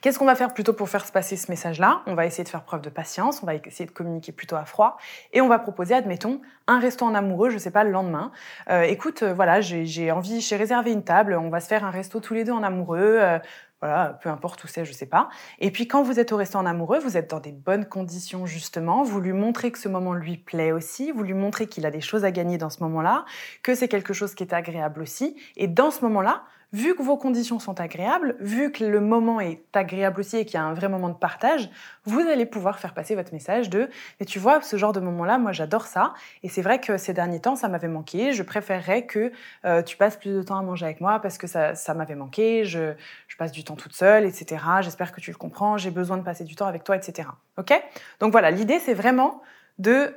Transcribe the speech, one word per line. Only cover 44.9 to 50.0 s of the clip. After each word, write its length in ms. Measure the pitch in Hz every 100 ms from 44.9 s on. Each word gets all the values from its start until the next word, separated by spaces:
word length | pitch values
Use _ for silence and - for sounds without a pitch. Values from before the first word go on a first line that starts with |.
| 160 175
que 80 | -
tu 120 | -
le 60 | 170
comprends, 380 | 165 - 208 214
j'ai 160 | 185
besoin 240 | 170 180 190
de 80 |
passer 220 | 180 170 165
du 100 | 156
temps 120 | 202
avec 180 | 170 -
toi, 100 | 190
et 60 |
cetera. » 340 | 190 180 143 - _ -
Ok ? 160 | - 294 - - - -
Donc 100 | 220
voilà, 180 | 220 175
l'idée 300 | 180 214 320
c'est 140 | 339
vraiment 480 | 202 226 254 269 - - - _ _
de 380 | 190 254